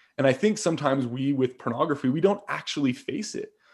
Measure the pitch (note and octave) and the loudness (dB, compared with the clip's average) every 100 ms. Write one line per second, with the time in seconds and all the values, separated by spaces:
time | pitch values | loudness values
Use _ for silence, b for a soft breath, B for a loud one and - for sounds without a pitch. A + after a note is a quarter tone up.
0 | _ - C3+ B2+ G#3+ G#3 F3 D#3 C#3+ C#3 | _ 0 2 4 2 2 0 0 0 0
1 | A#2+ B2+ C3+ C#3 B2+ - - A#2 D#3+ C#3+ | -2 -2 -2 0 0 -2 -6 -2 0 0
2 | B2+ D#3 G3 G3 - D3 - D3+ C#3 B2 | 0 4 2 2 -4 -8 -6 0 0 0
3 | - - G#2+ - - _ b | -4 -6 -6 -8 -10 _ b